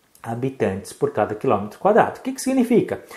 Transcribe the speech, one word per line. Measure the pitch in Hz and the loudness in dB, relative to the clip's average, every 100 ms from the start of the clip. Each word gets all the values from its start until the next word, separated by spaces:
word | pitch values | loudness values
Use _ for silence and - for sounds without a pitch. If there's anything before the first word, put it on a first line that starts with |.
| _ _ | _ _
habitantes | 117 120 135 131 104 95 - | -10 -4 -4 0 -2 -2 -8
por | - 104 | -4 -2
cada | - 101 104 | 0 -2 0
quilômetro | 135 104 104 - | 0 0 -2 -2
quadrado. | 190 214 104 - | 2 4 4 0
O | |
que | 254 | -10
que | 269 | -6
significa? | 262 262 240 226 - 95 - | -2 0 4 2 2 -6 -10